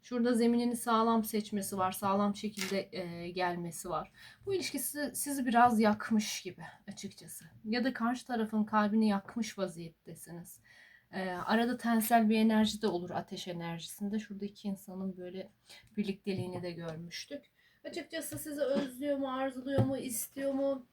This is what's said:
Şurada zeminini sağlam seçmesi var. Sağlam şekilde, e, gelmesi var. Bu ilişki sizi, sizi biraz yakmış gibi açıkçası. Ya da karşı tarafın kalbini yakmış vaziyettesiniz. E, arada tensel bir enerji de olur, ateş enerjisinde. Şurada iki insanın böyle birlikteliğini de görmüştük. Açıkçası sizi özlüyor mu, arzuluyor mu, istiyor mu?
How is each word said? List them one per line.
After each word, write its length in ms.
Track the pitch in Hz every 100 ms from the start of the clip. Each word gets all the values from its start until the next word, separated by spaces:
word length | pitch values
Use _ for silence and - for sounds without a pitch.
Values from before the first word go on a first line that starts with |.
Şurada 300 | - 247 233
zeminini 420 | 226 233 240 240 240
sağlam 480 | 240 226 226 226
seçmesi 540 | 214 214 214 208 190 196
var. 140 | 185
Sağlam 440 | 196 196 196 202 202
şekilde, 520 | 214 208 202 196 190
e, 380 | 170 175 170 175
gelmesi 600 | 180 180 175 175 160 180
var. 220 | 156 185 - - - 392
Bu 80 |
ilişki 240 | 392 269 269
sizi, 380 | - 285 294 -
sizi 300 | 285 277 254
biraz 340 | 233 247 220
yakmış 640 | 220 208 - 220 214 -
gibi 200 | 185 - 165 - -
açıkçası. 560 | 202 196 - 160 - - -
Ya 200 | 214 240
da 80 | 254
karşı 340 | 254 233 247 -
tarafın 380 | 233 220 214
kalbini 440 | 214 214 208 220 220
yakmış 500 | 202 - 240 220 -
vaziyettesiniz. 1000 | 185 165 165 _ - 165 - 170 170 - _ - - - _
E, 180 | 180 185
arada 460 | 180 - 220 233 247
tensel 540 | 233 226 220 233 214
bir 80 | 220
enerji 440 | 220 214 214 214
de 40 | 214
olur, 240 | 175 175
ateş 380 | 165 175 185 185
enerjisinde. 680 | 170 170 170 160 - 202 214
Şurada 260 | 214 196
iki 240 | 202 - 208
insanın 480 | 196 - 185 190 180
böyle 340 | 180 185 185 _ _ - - -
birlikteliğini 680 | 196 190 - 190 180 180
de 80 | 180
görmüştük. 760 | 170 170 160 170 - - 285 _ _ _ _
Açıkçası 540 | 311 330 302 330 294 302
sizi 220 | 311 285
özlüyor 580 | 262 277 277 254 285 277
mu, 140 | 269
arzuluyor 520 | 254 269 262 254 277
mu, 120 | 269 269
istiyor 560 | - 220 - - 277
mu? 340 | 269 277 269 -